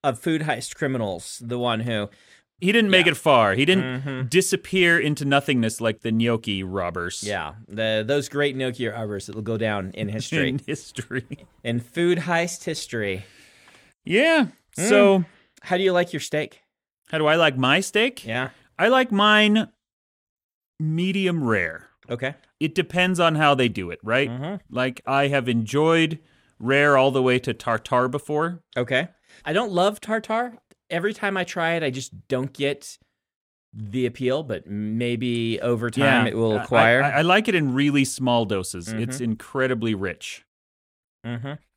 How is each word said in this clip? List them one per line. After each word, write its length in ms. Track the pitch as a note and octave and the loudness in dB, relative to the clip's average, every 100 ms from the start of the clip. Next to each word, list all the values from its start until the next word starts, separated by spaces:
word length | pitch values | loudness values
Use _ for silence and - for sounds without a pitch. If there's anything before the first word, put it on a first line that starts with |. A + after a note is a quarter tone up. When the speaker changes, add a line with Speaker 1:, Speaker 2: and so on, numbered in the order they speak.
Speaker 1:
of 160 | C#3 A#2+ | -2 -2
food 220 | F3 D#3+ | -2 -2
heist 340 | D3+ A#2+ - | -2 -4 -6
criminals, 640 | - C#3+ C3 G#2 F2 - - | -6 -4 -2 -4 -6 -10 -14
the 140 | A#2 B2 | -8 -4
one 220 | A#2+ A2 | -2 -2
who 280 | A#2 A2 G#2 _ _ _ _ _ | -2 -4 -4 _ _ _ _ _
Speaker 2:
He 120 | F3+ | 2
didn't 200 | A#3 G#3+ | 4 4
make 160 | F#3 E3+ | 4 4
Speaker 1:
Yeah. 60 | |
Speaker 2:
it 40 | D3+ | 2
far. 380 | D#3+ B2+ G#2 | 4 6 6
He 100 | G2 | 2
didn't 360 | D3 F#3+ C3 B2+ | 2 2 0 -6
Speaker 1:
Mm-hmm. 240 | C#3 C3 B2+ | -8 -6 0
Speaker 2:
disappear 720 | F3 F3+ F#3 - F#3+ F3 E3+ | 0 2 -4 -2 2 4 4
into 260 | D3 D3 | 2 -2
nothingness 560 | C#3 C#3 C#3+ B2+ A2 - | 2 2 2 0 0 0
like 200 | A2+ A2 | -2 -2
the 100 | A2+ | -2
gnocchi 500 | A2 A#2 A2+ A2+ G2 | 0 2 0 -2 -4
robbers. 640 | F#2 F#2+ F2 F2 F2 - | -4 -4 -4 -4 -8 -6
Speaker 1:
Yeah, 280 | G#2 G2 D#2 G#2+ - | -6 -6 -6 -12 -14
the, 360 | G#2+ A2 A2 | -6 -2 -2
those 240 | A2 C#3+ C3 | 0 -2 -2
great 260 | C#3+ C#3+ | -2 -2
gnocchi 320 | C3 B2+ A#2+ A2+ | -2 -6 -4 -6
robbers 380 | A2+ A2 G2+ | -6 -6 -8
that 80 | - | -8
will 60 | G2+ | -10
go 160 | G#2+ A2 | -6 -4
down 320 | A2 G#2 F#2+ | -2 -2 -6
in 140 | - G#2 | -6 -6
history. 400 | A2 - D#3 - | -6 -4 -2 -2
Speaker 2:
<laughs> 40 | |
In 60 | C3+ | -4
history. 680 | - D3 - - - B2+ - C#3+ - _ | -6 -10 -8 -14 -8 -10 -10 -18 -20 _
Speaker 1:
In 160 | A#2+ A#2+ | -4 -4
food 400 | A#2+ E3+ F3 F3 | -4 -2 0 0
heist 440 | F3 E3+ E3+ - | 0 -2 -2 -6
history. 600 | - D3+ - A#2 G2+ F#2 G2 - - _ - _ _ _ | -8 -8 -8 -4 -4 -4 -10 -20 -20 _ -20 _ _ _
Speaker 2:
Yeah. 420 | - G3 D#4 D#4+ A#3 _ _ - | -2 2 4 4 0 _ _ -4
Speaker 1:
Mm. 120 | G3 | 4
Speaker 2:
So 360 | B3+ G#3 G3 D#3+ _ _ _ | 6 8 6 0 _ _ _
Speaker 1:
How 140 | - F3+ | -4 0
do 60 | |
you 80 | F#3+ | 2
like 220 | F3 E3+ | 2 0
your 60 | D3+ | -6
steak? 420 | - D3+ D3 _ _ _ _ _ _ | -6 -6 -6 _ _ _ _ _ _
Speaker 2:
how 80 | D3+ | 0
do 80 | |
I 100 | D3+ | 2
like 220 | E3 D#3+ C3 | 4 4 2
my 220 | B2+ D#3+ | 2 2
steak? 460 | F#3+ G#3 A#3+ - | 0 0 -2 -4
Speaker 1:
Yeah. 240 | A2+ A#2 C3 _ _ - | -8 -6 -6 _ _ 0
Speaker 2:
I 100 | G3+ | 2
like 220 | C4 B3+ | 4 2
mine 560 | G3 G#3 G#3+ G#3+ G#3+ G#3+ _ _ _ _ _ _ _ _ _ _ _ | 4 6 6 6 4 0 _ _ _ _ _ _ _ _ _ _ _
medium 640 | D#3 D#3+ F#3 F#3+ F#3 E3+ | -4 -2 -2 0 0 0
rare. 460 | B2+ G#2 E2+ D#2+ - _ - | 2 2 0 -6 -18 _ -10
Speaker 1:
Okay. 260 | A#2+ C3 C#3+ _ _ | -6 -6 -8 _ _
Speaker 2:
It 160 | D#3 | -4
depends 440 | F3 E3+ F3 F3+ F3+ | -2 -2 0 0 2
on 160 | E3+ | 2
how 200 | D#3 D3+ | 4 2
they 140 | C3+ B2 | 4 2
do 200 | G2 F2 | -2 -8
it, 100 | E2+ | -10
right? 260 | G#2 B2 C#3 | -2 -2 -2
Speaker 1:
Mm-hmm. 260 | B2 D3+ G3+ _ | -6 -10 -12 _
Speaker 2:
Like, 260 | B2 B2+ B2 | -4 -4 -6
I 220 | - C#3 C#3 | -4 0 0
have 200 | C#3 B2+ | 0 0
enjoyed 720 | A#2 A2 C3+ D#3+ E3 D#3+ D#3+ _ _ _ _ | -2 0 0 2 2 0 -4 _ _ _ _
rare 380 | A#2 C#3 D3 C3+ | 0 2 6 6
all 140 | C3+ | 4
the 100 | C3 | 2
way 160 | B2+ B2+ | 2 2
to 140 | C3 | -2
tartare 540 | A2+ - A2+ - B2 B2+ | -6 -2 -4 0 0 0
before. 540 | C#3+ - D3+ E3 F3 _ - | -4 -4 -4 -4 -6 _ -6
Speaker 1:
Okay. 300 | B2 C3 E3+ _ _ - | -2 -2 -2 _ _ -12
I 80 | D3+ | -4
don't 180 | E3+ A#3 | -2 0
love 280 | F3 F#3+ G#3 | 0 0 0
tartare. 560 | - A3 G#3+ A3 B3 A#3 _ _ _ | -6 -6 -2 -4 -4 -10 _ _ _
Every 240 | E3+ G3+ | -4 -4
time 240 | G#3+ G3+ F#3+ | -4 -4 -2
I 60 | |
try 300 | F3 F3+ E3 | -4 -2 -2
it, 80 | E3+ | 0
I 60 | D3+ | -2
just 380 | B2+ B2+ G2 _ | -4 -10 -16 _
don't 240 | B2+ C3+ | -4 -4
get 440 | C3 C#3 C#3 - - _ _ _ _ _ _ _ | -4 -4 -4 -10 -20 _ _ _ _ _ _ _
the 320 | G#2+ G#2 B2 | -14 -8 -4
appeal, 380 | B2 A#2 B2+ C3+ | -4 -2 -2 -2
but 240 | D3 F#2 - | -4 -8 -6
maybe 920 | G#2 G#2+ A2+ A#2+ A#2+ B2+ A#2 A2+ A2+ | -6 -4 -2 -2 -2 -2 -2 -2 -2
over 280 | A#2+ A#2 A#2 | -2 -2 -2
time 360 | A#2+ C#3 B2+ | 2 4 4
Speaker 2:
Yeah. 60 | A2+ | 2
Speaker 1:
it 40 | G#2 | 2
will 200 | A2+ G#2 | 2 0
Speaker 2:
I, 60 | |
Speaker 1:
acquire. 400 | - A#2 A2+ B2 | 2 4 6 6
Speaker 2:
I, 60 | C#3+ | 4
I 100 | C#3 | 2
like 260 | E3 F#3+ A3 | 4 2 2
it 80 | |
in 180 | F#3 C#3+ | 0 0
really 300 | B2+ C#3+ C#3+ | 2 2 2
small 400 | C3 - B2+ A#2+ | 0 0 2 2
doses. 440 | G#2 G2+ F2+ F2+ F2 | 2 -2 -4 -10 -8
It's 260 | A2 A#2+ C3+ | -6 -6 -4
Speaker 1:
Mm-hmm. 60 | |
Speaker 2:
incredibly 720 | A#2+ A2 - C3+ C3 A#2+ A2+ | -4 -4 -6 -2 0 0 -2
rich. 500 | G2+ F#2+ - - - _ _ _ _ _ _ _ _ | -2 -4 -8 -14 -16 _ _ _ _ _ _ _ _
Speaker 1:
Mm-hmm. 280 | A#2 A#2+ C3+ D3 _ | -10 -8 -10 -12 _